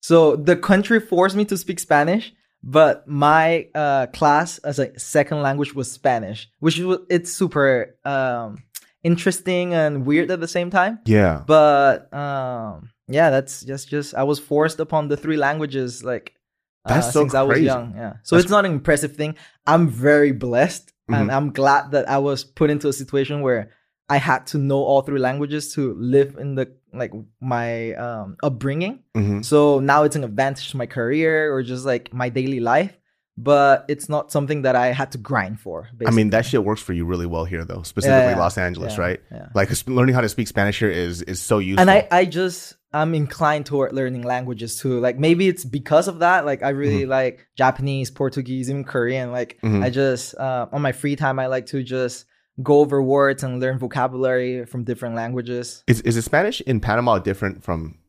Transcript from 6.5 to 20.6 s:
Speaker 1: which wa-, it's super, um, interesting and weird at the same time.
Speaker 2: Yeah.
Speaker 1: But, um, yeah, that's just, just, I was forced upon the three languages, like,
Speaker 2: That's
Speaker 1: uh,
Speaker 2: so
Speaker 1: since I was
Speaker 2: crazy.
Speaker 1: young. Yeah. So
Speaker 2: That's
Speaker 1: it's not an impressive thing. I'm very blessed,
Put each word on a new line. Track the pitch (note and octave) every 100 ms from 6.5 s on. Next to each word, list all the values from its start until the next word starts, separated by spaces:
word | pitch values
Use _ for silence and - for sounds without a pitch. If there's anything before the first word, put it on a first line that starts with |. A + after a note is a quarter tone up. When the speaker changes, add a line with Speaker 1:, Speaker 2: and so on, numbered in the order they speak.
| _
Speaker 1:
which | D#3 E3
wa-, | F3+ F3+ -
it's | F3+ F3
super, | - F#3 D3+ C#3 B2+ A2 _
um, | C#3 C#3 C3 A#2+ A2+ A2 _ - _ _
interesting | E3 E3+ G3 F#3 - F3+ F3+
and | F3 D#3 C#3+ C3
weird | D3+ D#3
at | F3+
the | E3
same | F3+ F3
time. | F#3+ F#3 A3+
Speaker 2:
Yeah. | - G#2+ F#2 D#2 D#2
Speaker 1:
But, | D#3 D3+ C#3+ C#3 B2 -
um, | C#3 C#3+ C#3 B2+ A#2+ A2 D#2+ A2+ _ -
yeah, | C#3 E3
that's | C3+ C3+ -
just, | B2 C3+ -
just, | D3 C#3+
I | -
was | C#3 C#3+
forced | - D3 D#3 D#3
upon | D#3+ D#3 D3
the | C#3+
three | D#3 D#3
languages, | C#3 D#3 D3+ C3+ B2+ A#2+
like, | A2 A#2+ - _ _ _ _ _
Speaker 2:
That's | - D3 A#2+
Speaker 1:
uh, |
Speaker 2:
so | D3+
Speaker 1:
since | D3
I | C3+
was | C#3
Speaker 2:
crazy. | C3+ D#3+
Speaker 1:
young. | B2+ A#2 G2
Yeah. | A2+ -
So | - E3+
Speaker 2:
That's |
Speaker 1:
it's | F3+
not | G#3
an | G3
impressive | D3 C#3 D3 D3 -
thing. | D3+ D#3 - _ -
I'm | E3 E3
very | A2+ C3+ D3 D3
blessed, | B2 B2 A#2+